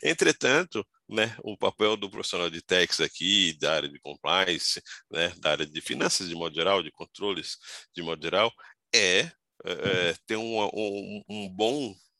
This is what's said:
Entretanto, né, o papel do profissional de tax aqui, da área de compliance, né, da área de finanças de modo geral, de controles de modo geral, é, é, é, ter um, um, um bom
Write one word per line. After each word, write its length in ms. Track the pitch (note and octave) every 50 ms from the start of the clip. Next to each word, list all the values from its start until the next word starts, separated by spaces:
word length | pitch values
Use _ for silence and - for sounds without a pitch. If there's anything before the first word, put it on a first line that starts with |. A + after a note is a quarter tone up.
| -
Entretanto, 800 | D3+ E3 - F#3+ E3 D3+ - - B2+ C3 D#3 F#3 F3 - A2+ G2+ _ _ _ _ _
né, 260 | G#2+ A2 G#2+ A2+ A2+ - -
o 140 | - G#2
papel 400 | - - G2 - _ G#2+ G#2+ A2
do 140 | G#2+ G2+ G2
profissional 360 | G2+ G#2+ G2 - - F2+ F2
de 140 | E2+ E2 E2+
tax 380 | - - F#2 F2+ F2 - - -
aqui, 580 | E2 C#2+ - - D#2+ F#2 G2+ G2+ F#2+ E2 D#2+ D2
da 140 | D2 C#2+ D#2+
área 160 | D#2 D2 C#2+
de 100 | C#2+ C#2+
compliance, 800 | _ D2 D2 - _ D2 E2 F#2 F#2+ F#2 F2 D2 - - - F2+ - - - - _ _
né, 220 | - D#2 E2+ F2+ F2 E2+
da 100 | - D#2
área 160 | D2+ D2 D#2
de 160 | D2+ D2+ D#2+
finanças 480 | - - - - - - - - G2 F2
de 60 | E2+
modo 180 | E2+ E2+ E2 D2+
geral, 300 | D#2+ E2 F#2 G2 F#2+ E2
de 80 | D2+
controles 680 | _ _ E2+ _ _ - G2+ G#2 G2 E2 D2+ - - - - - - - - _ _
de 80 | - E2+
modo 180 | E2 E2 D2+
geral, 320 | D#2 E2 D#2+ F#2+ G#2+ A#2 - _ - - - _ _ _ -
é, 280 | A#2 G#2 F#2 F2+ G2
é, 100 | C3+ E3+ - _ _ _ _ _ -
é, 500 | - F2 D#2 - G2 F#2+ F2+ F2 E2+ E2 - _
ter 80 | - A2
um, 260 | A2 A2+ A2+ A2+ A2 G#2 G2
um, 520 | - - G#2+ G#2 G2+ G2+ G2 G2 G#2 G#2 G2+
um 220 | _ G#2 G#2+ G2+ F#2+
bom 460 | F#2 F#2+ G#2+ A2 C3+ D3+ C#3 A2 F#2+ - _ _ _